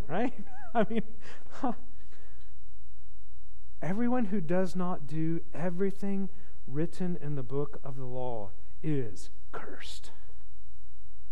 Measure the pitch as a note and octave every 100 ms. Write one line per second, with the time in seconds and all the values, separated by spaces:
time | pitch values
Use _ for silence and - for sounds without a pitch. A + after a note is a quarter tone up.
0 | - F3 B3+ - - - - A#3+ G3+ A3+
1 | - - - - - - B3+ - - -
2 | - - - - - - - - - -
3 | - - - - - - - - D#3 G3
4 | A#3+ B3 G3+ G3+ D3+ F3+ F#3 F#3 F3+ F3+
5 | C#3+ D#3 D#3+ E3 - C#3 F3+ F3 G3 F#3
6 | G3+ G3 F#3+ - - - - C#3 E3 -
7 | F3+ E3+ D3 C#3+ A#2+ C#3 C#3+ - C#3 C3
8 | B2+ B2+ B2+ A2+ G2 - - - D#3 C#3+
9 | A2+ - - - - - C3 - - -
10 | - - - - - - - - - -
11 | - - -